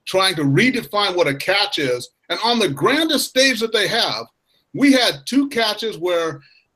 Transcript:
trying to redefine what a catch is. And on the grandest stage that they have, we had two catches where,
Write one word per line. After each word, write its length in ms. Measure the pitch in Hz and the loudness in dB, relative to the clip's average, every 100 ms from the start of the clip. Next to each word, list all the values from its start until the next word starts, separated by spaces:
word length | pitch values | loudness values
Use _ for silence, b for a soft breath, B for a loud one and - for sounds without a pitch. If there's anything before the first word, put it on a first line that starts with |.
| - | -4
trying 300 | 185 190 165 | 0 0 0
to 80 | |
redefine 760 | 143 143 247 247 - 208 196 175 | 0 2 2 0 -4 -2 -2 0
what 120 | 151 | 0
a 60 | 139 | -2
catch 440 | - 196 202 - | -2 0 0 -2
is. 320 | 135 123 - _ - | -2 -2 -6 _ -10
And 100 | 175 226 | -4 0
on 140 | 240 | 2
the 100 | 185 | 0
grandest 600 | 135 180 294 330 302 - | 0 0 2 0 -2 -2
stage 300 | 254 269 226 | 2 2 2
that 120 | 226 | -2
they 140 | 226 180 | 0 0
have, 380 | 220 185 110 117 _ _ _ _ - | 0 -2 -4 -10 _ _ _ _ 0
we 180 | 277 | 4
had 300 | 254 220 147 - | 4 4 -2 -2
two 240 | 254 277 | -2 0
catches 480 | 233 220 208 226 160 | 0 -2 -2 -6 -4
where, 460 | 175 170 165 135 b b b | -2 0 -2 -6 b b b